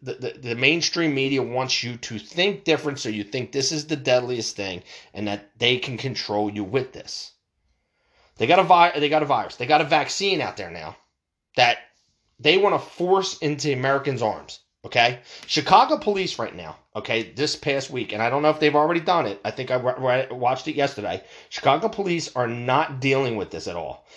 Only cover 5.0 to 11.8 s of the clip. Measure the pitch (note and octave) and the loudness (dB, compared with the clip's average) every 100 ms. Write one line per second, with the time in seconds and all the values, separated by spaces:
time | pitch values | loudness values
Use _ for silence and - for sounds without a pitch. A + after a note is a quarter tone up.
5 | - - G#2 G2+ - _ A#2+ B2+ C3+ A#2 | -16 -8 -6 -6 -10 _ -2 -2 -4 -8
6 | C3+ G#2+ - G#2 G#2+ G#2 F#2+ B2+ B2+ - | -8 -8 -6 -4 -4 -6 -4 -4 -6 -12
7 | - - - _ _ _ _ _ _ _ | -16 -16 -16 _ _ _ _ _ _ _
8 | _ _ _ _ A2+ F3+ E3+ F3 F3 D3 | _ _ _ _ 4 6 8 8 8 6
9 | D3 D#3 C#3+ B2 G2 - B2 D3+ D3 D#3 | 2 2 2 0 -2 -8 2 2 4 2
10 | C3+ - G3 F3 G#2 F#2+ F2+ E2+ D#2 - | 2 -2 -2 0 -2 -6 -10 -10 -12 -14
11 | _ _ _ _ _ - A#2+ A#2 | _ _ _ _ _ 2 2 2